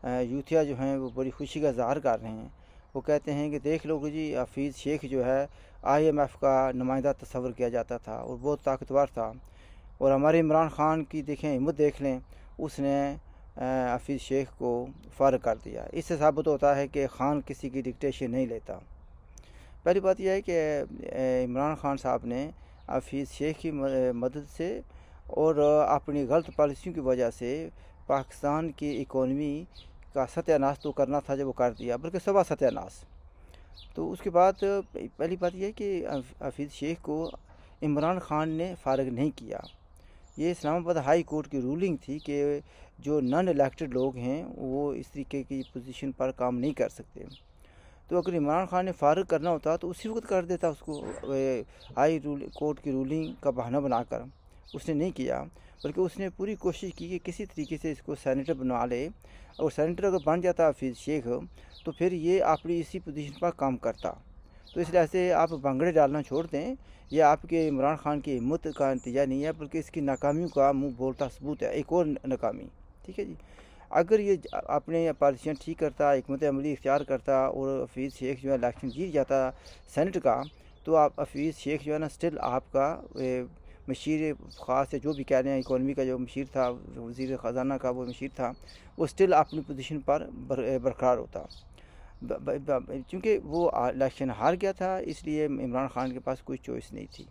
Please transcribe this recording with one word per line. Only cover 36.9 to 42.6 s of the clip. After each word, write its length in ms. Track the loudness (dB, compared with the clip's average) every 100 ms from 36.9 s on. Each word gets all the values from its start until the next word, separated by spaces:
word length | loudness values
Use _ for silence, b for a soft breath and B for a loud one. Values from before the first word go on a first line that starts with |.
| -6
को 300 | -4 -4 -4 -8 -18 b b b
इमरान 360 | 0 2 2 0
खान 320 | -2 -2 -2
ने 240 | -2 -4
फारग 340 | -4 0 0 0
नहीं 220 | 0 -2
किया। 320 | -2 -10 -10 -10 -18 -20 -20 b b b -4
ये 120 | -2
इस्लामाबाद 480 | -2 0 -2 0 0
हाई 240 | 4 4
कोर्ट 240 | 4 -4 -2
की 140 | -4
रूलिंग 380 | -2 -2 0 -2
थी 200 | -4 -10
कि 440 | -4 -2 0 -2